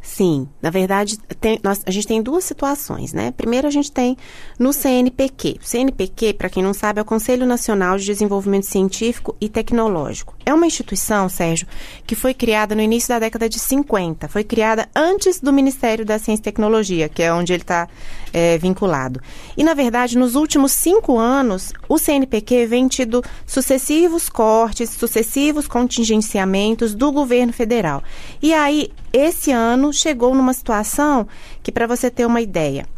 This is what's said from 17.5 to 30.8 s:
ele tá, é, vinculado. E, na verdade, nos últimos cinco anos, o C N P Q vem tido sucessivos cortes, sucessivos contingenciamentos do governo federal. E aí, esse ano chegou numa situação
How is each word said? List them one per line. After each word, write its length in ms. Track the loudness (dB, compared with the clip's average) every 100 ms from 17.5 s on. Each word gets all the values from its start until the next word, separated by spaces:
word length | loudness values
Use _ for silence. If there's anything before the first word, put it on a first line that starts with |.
ele 100 | -2
tá, 240 | 0 -2 -2 -8 -10 -8 -4
é, 240 | 2 2 4
vinculado. 640 | 2 0 0 0 -2 -6 -12 -16 -12 0
E, 80 |
na 100 | 2
verdade, 440 | 4 0 2 2 2
nos 180 | 2 2
últimos 380 | 2 2 2
cinco 440 | 2 2 2 4 2
anos, 540 | 4 2 2 -2 -6 -12 0
o 100 | 0
C 140 | 2
N 160 | 2 2
P 140 | -2
Q 260 | 2 2 4
vem 220 | 2 2
tido 340 | 0 0 0 -2 -12 -4
sucessivos 840 | -2 2 0 2 4 4 2 -4
cortes, 640 | 0 4 4 2 -2 -6
sucessivos 760 | -4 -2 0 0 0 2 0 -2
contingenciamentos 1300 | 0 0 0 2 2 0 0 0 2 0 0 -2
do 160 | 0 0
governo 440 | 2 2 2 2
federal. 500 | 0 0 0 0 -2 -6 -8 -12 -2
E 120 | 2
aí, 380 | 2 2 0 -2 -8 0
esse 380 | 2 2 2 0
ano 420 | 2 4 4 2
chegou 400 | 0 -2 2 2
numa 200 | 4 4
situação 720 | 0 -2 -2